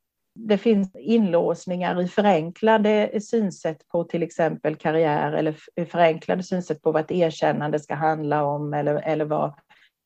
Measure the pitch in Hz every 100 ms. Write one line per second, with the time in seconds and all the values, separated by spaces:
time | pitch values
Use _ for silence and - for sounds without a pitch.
0 | _ _ _ - 220 202 233 208 190 -
1 | 120 233 202 170 175 170 - 180 175 180
2 | 180 - 208 175 160 - 220 220 208 214
3 | 214 214 208 233 202 151 165 156 _ 170
4 | 170 170 165 - 165 156 151 156 165 160
5 | 160 147 151 156 156 156 - - 165 170
6 | 165 165 - 185 185 185 180 151 165 156
7 | 156 180 165 151 156 147 147 151 - 143
8 | 156 156 147 147 143 147 147 147 147 147
9 | - 156 151 151 147 - _ _ _ _